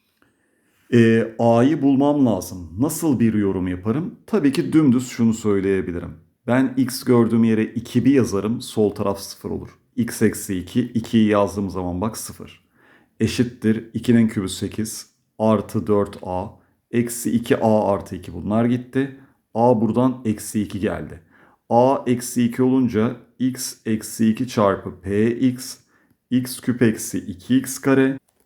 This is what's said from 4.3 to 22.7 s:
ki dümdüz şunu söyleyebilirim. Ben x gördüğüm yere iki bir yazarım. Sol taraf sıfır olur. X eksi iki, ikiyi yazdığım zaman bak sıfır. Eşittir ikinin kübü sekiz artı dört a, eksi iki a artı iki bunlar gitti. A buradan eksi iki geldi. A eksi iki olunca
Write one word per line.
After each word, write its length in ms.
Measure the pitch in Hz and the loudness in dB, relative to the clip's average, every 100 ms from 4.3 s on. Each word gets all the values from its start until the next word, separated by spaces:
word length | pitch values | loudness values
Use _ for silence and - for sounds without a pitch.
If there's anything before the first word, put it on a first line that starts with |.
| 214 143 | 0 0
ki 200 | 135 - | 0 2
dümdüz 360 | 156 147 120 127 | 4 4 4 0
şunu 260 | - 117 | 0 0
söyleyebilirim. 760 | 110 107 98 95 95 90 85 82 80 _ _ - | 0 0 0 2 0 -2 -6 -10 -14 _ _ -2
Ben 280 | 123 131 131 | 0 0 0
x 280 | 120 - | -4 -2
gördüğüm 400 | - 120 107 117 | 2 4 4 4
yere 200 | 113 110 | 2 2
iki 400 | 107 113 - 127 | -2 -6 -4 0
bir 100 | 120 | 2
yazarım. 460 | 139 107 95 101 120 | 4 2 0 -4 -6
Sol 300 | - - 104 | -6 0 0
taraf 300 | - 101 95 | 0 -4 -4
sıfır 300 | - - 95 | -8 -14 -10
olur. 180 | 90 - - _ - | -10 -10 -20 _ -6
X 260 | 113 - | -4 2
eksi 360 | 107 - - 92 | 0 0 -6 -6
iki, 220 | 90 123 | -4 -2
ikiyi 480 | 120 113 107 113 107 | -2 -4 0 2 4
yazdığım 420 | 104 101 104 98 | 4 2 -2 -6
zaman 300 | 90 90 90 | -4 -6 -4
bak 160 | 110 - | -6 -6
sıfır. 480 | - 85 - - _ _ _ _ _ - | -12 -14 -18 -20 _ _ _ _ _ -4
Eşittir 640 | 107 - 120 - 107 110 - | -2 0 -2 -2 -2 -2 -4
ikinin 340 | 110 117 117 110 | -4 2 4 4
kübü 200 | 110 95 | 0 -6
sekiz 580 | - 98 - 110 - - _ _ - | -6 -8 -6 -8 -10 -16 _ _ -2
artı 480 | 110 107 95 110 90 | 2 2 0 -4 0
dört 320 | 104 98 - | 0 0 -6
a, 240 | 92 90 107 - _ _ _ | -8 -8 -8 -14 _ _ _
eksi 400 | 120 120 - - | -2 -2 -4 -2
iki 260 | 117 117 135 | -2 2 2
a 360 | 110 107 98 | 4 2 2
artı 240 | 98 - 90 | -2 -4 -12
iki 180 | 90 | -12
bunlar 300 | 87 90 107 | -10 -2 0
gitti. 560 | 120 123 123 135 139 - - _ _ | 0 -2 -2 -4 -4 -8 -20 _ _
A 260 | 107 120 113 | 2 4 4
buradan 420 | 110 113 131 127 | 2 2 0 0
eksi 380 | 113 107 - 110 | -4 -4 -4 -6
iki 180 | 101 101 | -4 -4
geldi. 400 | 95 82 78 80 _ _ _ _ - | -4 -4 -10 -16 _ _ _ _ 0
A 300 | 113 127 139 120 | 4 4 2 0
eksi 380 | 120 - - | -2 -2 0
iki 180 | 120 117 | 0 2
olunca 540 | 127 | 2